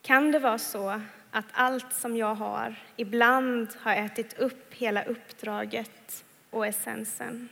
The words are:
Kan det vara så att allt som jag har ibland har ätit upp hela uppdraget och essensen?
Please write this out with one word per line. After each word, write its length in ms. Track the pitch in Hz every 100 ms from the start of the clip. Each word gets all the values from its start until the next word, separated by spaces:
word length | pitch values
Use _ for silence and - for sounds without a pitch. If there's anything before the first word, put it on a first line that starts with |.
Kan 300 | - 262 302
det 60 | 302
vara 200 | 262 226
så 420 | - 214 196 214 214 - -
att 160 | 214 214
allt 400 | - 254 262 254
som 240 | - 240 226
jag 180 | 214
har 400 | 214 208 208 226 220 - -
ibland 720 | 214 233 233 262 262 240 220 -
har 140 | 226 208
ätit 420 | 208 - 220 -
upp 360 | 254 254 -
hela 280 | - 233 202
uppdraget 1200 | - 233 - - 214 208 214 220 220 - - - - - _
och 160 | 226 214
essensen? 840 | 208 240 226 220 - 240 240 240